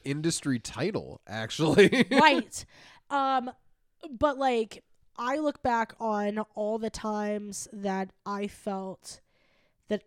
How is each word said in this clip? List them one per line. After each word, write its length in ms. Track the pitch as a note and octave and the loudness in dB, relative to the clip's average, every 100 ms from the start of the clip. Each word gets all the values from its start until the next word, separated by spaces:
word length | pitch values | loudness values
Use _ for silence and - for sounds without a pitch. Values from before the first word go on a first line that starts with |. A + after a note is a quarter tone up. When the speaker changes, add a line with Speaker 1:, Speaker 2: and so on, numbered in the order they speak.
Speaker 1:
industry 540 | C3+ D3 E3 - C#3+ A#2+ | -6 -2 -2 -2 -2 -4
title, 600 | - A2+ F3 D3 B1+ - - | -4 -4 -4 -4 -8 -16 -12
actually. 800 | G#2+ A2+ - D#3 C#3+ F#3+ B3+ - | -10 -8 0 4 8 8 6 4
<laughs> 40 | |
Speaker 2:
Right. 540 | C4+ D#4 C#4 - - - - - - - | 8 6 6 -2 -12 -14 -20 -20 -20 -4
Um, 420 | C#4 C4+ C4 B3 - _ _ _ _ E4 | -2 2 0 -2 -14 _ _ _ _ -14
but, 280 | A3+ D4 C4 | 0 0 2
like, 460 | C4+ A#3+ A3 - _ _ _ - | 2 2 -2 -6 _ _ _ -8
I 200 | A#3+ D4 | -4 0
look 240 | D4 - | -2 -2
back 320 | B3+ A#3 A3 - | -2 0 -2 -4
on 400 | A3+ G#3 G#3 G#3+ G#3+ - | -2 0 -2 -2 -6 -4
all 240 | G#3 A3 | -2 -2
the 100 | A3 | -4
times 800 | - A3 G#3 G#3 G#3 G#3 F#3+ - | -6 -6 -4 -4 -6 -8 -12 -12
that 380 | G#3+ G3 F#3+ F#3+ _ G3+ | -6 -4 -2 -6 _ -10
I 220 | G3+ G3+ | -6 -8
felt 720 | - G#3 F#3+ F#3+ F3 - - _ _ _ _ _ _ - | -8 -8 -8 -8 -14 -18 -20 _ _ _ _ _ _ -6
that 140 | G#3 | -6